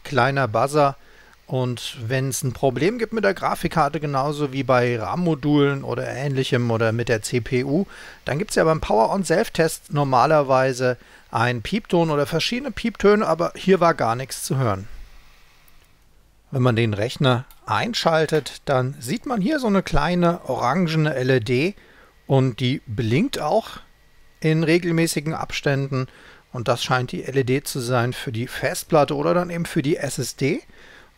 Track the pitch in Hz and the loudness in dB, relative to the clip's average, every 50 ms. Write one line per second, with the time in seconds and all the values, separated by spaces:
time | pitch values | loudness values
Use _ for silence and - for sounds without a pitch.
0 | - - 147 127 120 135 139 139 131 113 104 113 123 143 143 151 143 139 139 - | -12 -4 0 2 2 2 2 0 -2 0 0 0 0 2 2 4 2 2 2 -2
1 | - - - - - - - _ _ - - 127 127 123 123 117 - - - - | -16 -20 -20 -20 -20 -20 -20 _ _ -6 -4 -2 -2 -2 -4 -6 -8 -12 -12 -10
2 | 113 110 131 131 131 135 127 - - 127 117 - - 135 120 123 143 185 240 247 | -6 -4 -2 -2 -2 -2 -4 -4 -4 -4 -4 0 0 0 0 2 0 0 0 -2
3 | 226 - 220 226 - - - - - 139 - - - 165 - 143 143 143 151 160 | -4 -4 -4 0 0 0 0 0 -2 -4 -2 -2 -4 -2 2 2 0 2 0 -2
4 | 147 147 143 135 135 147 151 143 147 139 127 139 135 127 131 123 123 123 120 113 | -4 -2 -2 0 0 -2 -2 -2 -4 -4 -2 -4 0 2 4 4 4 2 0 -2
5 | 107 - 101 170 180 170 160 135 127 147 147 147 143 143 143 139 135 120 120 123 | -2 -4 -2 0 0 0 0 0 2 2 4 4 4 4 2 -2 -4 -6 -4 -4
6 | 131 120 117 120 139 147 135 131 131 - 139 123 120 120 113 110 117 113 110 117 | -4 -6 -6 -6 -4 -2 -2 -2 -2 0 0 0 2 2 2 2 2 2 0 0
7 | 120 127 123 110 - - - 123 113 - 131 123 127 139 135 170 202 - - - | 0 0 0 0 0 -2 -2 -2 -2 0 -2 -2 0 0 0 0 0 -2 -6 -20
8 | - - - - - - 131 151 202 - - - 170 160 160 151 - - 180 214 | -20 -20 -20 -12 -6 -4 -4 -4 -4 -2 0 2 2 4 2 0 0 0 2 2
9 | 226 175 165 196 185 - 165 185 226 - - - 160 160 - - - - - 143 | 2 2 2 0 0 0 2 0 0 -2 0 0 0 0 0 -4 -12 -6 -2 -2
10 | 143 139 131 120 120 151 160 151 143 131 135 131 131 135 131 120 131 127 123 - | 0 2 4 4 4 6 4 4 4 4 4 2 2 2 0 0 0 0 0 -2
11 | - - - - - - - 117 113 123 123 120 107 - - 226 - - - 175 | -6 -20 -20 -20 -16 -6 -2 0 0 0 0 -2 -4 -4 -4 -4 -4 0 2 2
12 | 170 160 151 143 143 - 165 160 - - 240 247 285 277 208 - - 233 208 - | 2 2 2 0 0 0 0 -2 -2 -2 -4 -4 -6 -6 -8 -4 -6 -6 -4 2
13 | - 196 208 208 214 - 160 160 175 160 - - - 185 190 175 175 170 160 - | 4 4 6 6 4 2 0 0 0 -4 -4 -4 2 2 4 4 6 4 4 2
14 | 139 113 113 123 131 123 - - - - 143 131 131 113 95 95 98 - - - | 2 0 0 -2 -4 -8 -10 -10 -6 -4 -2 0 0 0 0 -2 -4 -10 -14 -14
15 | - - - - - - - - - - _ _ _ - - - - _ _ _ | -16 -16 -18 -20 -20 -20 -20 -20 -20 -20 _ _ _ -20 -20 -20 -20 _ _ _
16 | _ _ _ _ _ _ _ _ _ - - 131 123 127 117 110 120 113 104 98 | _ _ _ _ _ _ _ _ _ -8 -2 0 2 2 4 2 2 0 0 -2
17 | 104 123 - - 151 131 123 117 131 - - - - - 113 104 135 226 226 - | -4 -4 -2 0 2 2 2 2 -2 -6 -16 -16 -6 -2 -2 -2 0 -2 -2 0
18 | - 170 160 160 160 143 160 156 135 - - - - - 143 127 127 127 143 147 | 0 2 2 2 2 2 0 -2 -2 -4 -12 -12 -4 0 0 0 0 -2 -4 -8
19 | 123 117 175 254 - 294 247 220 175 240 320 294 254 220 196 190 165 - 175 151 | -6 -6 -6 -4 -4 -4 -4 -2 0 0 0 0 0 2 0 0 0 2 0 2
20 | 139 165 180 180 175 170 170 - - - 127 117 120 120 135 185 180 160 156 160 | 2 2 2 2 2 2 2 0 -2 -4 -2 0 2 2 2 2 2 2 2 2
21 | 156 151 139 131 127 127 135 127 110 120 123 123 147 190 208 - - - - - | 2 2 0 0 2 2 2 2 2 2 0 2 2 0 -2 -6 -16 -20 -20 -20
22 | - - _ _ _ - 139 135 131 131 117 - 131 123 135 - - - 104 104 | -20 -20 _ _ _ 2 2 4 4 2 0 -2 -2 -2 -2 -2 -4 -8 -4 -2
23 | 117 110 113 147 226 277 - - 147 151 175 220 220 - - - - - - _ | 0 2 2 2 2 0 -2 -4 -4 0 0 0 -2 -2 -12 -18 -20 -20 -20 _
24 | _ _ _ _ - - _ - - 156 160 160 165 147 160 180 175 175 165 165 | _ _ _ _ -20 -20 _ -4 0 2 2 2 4 4 2 2 2 2 0 2
25 | 165 160 - 156 147 156 156 - - - - - - 156 139 135 139 135 139 127 | 2 0 0 -2 -4 -4 -6 -6 -6 -6 -6 -4 -2 -2 0 0 -2 -2 -2 -4
26 | 131 - - - - - - - _ _ - 127 113 127 127 120 - - 139 127 | -4 -4 -8 -20 -20 -20 -20 -20 _ _ -10 -6 -2 -2 -2 -2 0 0 0 0
27 | 123 - - - - - 127 135 127 113 131 143 - - - 139 120 120 127 123 | 0 -2 -6 -8 -8 -4 -2 -2 0 2 0 -2 -2 -4 -8 -6 -4 -2 0 0
28 | 117 123 127 - - 143 113 110 120 - - - - 135 180 - - - 170 156 | 0 0 -2 -6 -8 -8 -6 -6 -6 -6 -8 -6 -4 -4 -4 -4 -6 0 2 4
29 | 143 - 156 139 147 165 175 175 175 175 175 170 170 - - 170 131 139 170 - | 4 2 0 -2 0 0 0 0 0 -2 -4 -6 -6 -4 -2 -2 0 0 -2 -2
30 | - 131 - - 127 - - - 139 135 185 302 - - - - - - - - | -2 -6 -4 -4 -6 -6 -4 -2 -2 -2 -2 -2 -6 -12 -20 -20 -20 -20 -20 -20
31 | - _ _ | -20 _ _